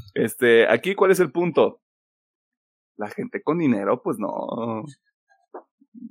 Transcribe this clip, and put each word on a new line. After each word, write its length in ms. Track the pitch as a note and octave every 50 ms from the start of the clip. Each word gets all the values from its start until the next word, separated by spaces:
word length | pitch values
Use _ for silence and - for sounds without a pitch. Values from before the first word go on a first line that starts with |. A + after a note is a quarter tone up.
| - - _
Este, 540 | A2+ A#2 A2+ - - B2 A#2+ A#2 A2+ A2 -
aquí, 260 | A#2 A#2+ - F3 G3
¿cuál 160 | - G3+ F#3+
es 100 | F#3+ F3+
el 120 | F3+ D3
punto? 480 | - E3+ F3+ F3 - D3 A2+ - - _ _ _ _ _ _ _ _ _ _ _ _ _ _ _ _ _ _ _ _ _ _ _ _
La 120 | - G#2+ G#2
gente 340 | - - - - - -
con 160 | - - D#3 F3
dinero, 420 | E3 C3+ A#2 G2 G2 G2+ A#2 B2
pues 160 | - F#3 C#3 G#2
no. 640 | G#2+ - - - - - - - A2+ A#2 A2+ A2 G#2+ - C#3 _ _ _ _ _ _ _ _ _ _ _ - - - _ _ _ _ _ _ - - -